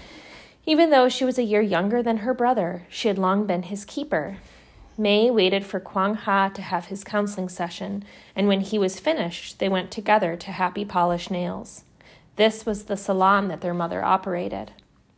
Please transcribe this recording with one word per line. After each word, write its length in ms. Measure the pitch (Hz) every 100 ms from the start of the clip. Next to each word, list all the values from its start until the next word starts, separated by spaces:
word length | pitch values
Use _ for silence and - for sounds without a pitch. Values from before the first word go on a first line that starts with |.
| - - - - - _
Even 240 | - 311 330
though 220 | 277 254
she 160 | - 254
was 120 | 254
a 60 |
year 160 | 226 208
younger 420 | 214 170 202 240
than 160 | 233 226
her 140 | 214
brother, 540 | 254 240 240 175 180 -
she 200 | - 220
had 100 | 190
long 280 | 185 196 208
been 180 | 180
his 200 | 180 202
keeper. 540 | - - 294 165 151 196 - - - - - -
May 340 | 208 208 233
waited 360 | 226 185 196 196
for 140 | 190
Kwang 340 | 196 196 196
Ha 340 | 214 214 196 196
to 140 | 196
have 240 | 180 175 180
his 180 | 196
counseling 460 | - 208 208 202 180
session, 540 | 175 175 - 190 202 202 - -
and 140 | - 202
when 140 | 196
he 160 | 196 214
was 200 | 190 196
finished, 600 | 294 320 170 - - -
they 100 | 196
went 220 | 190 180
together 440 | - 202 214 180
to 160 | 175 -
Happy 360 | 185 180 208 202
Polish 440 | 180 175 175 -
Nails. 540 | 180 180 190 - - - _ - - _ -
This 280 | 220 214
was 200 | 233 208
the 120 | - 196
salon 520 | - 185 190 202 190
that 120 | 160
their 140 | 180
mother 280 | 175 170 180
operated. 680 | - 190 196 175 196 - - - _ _ _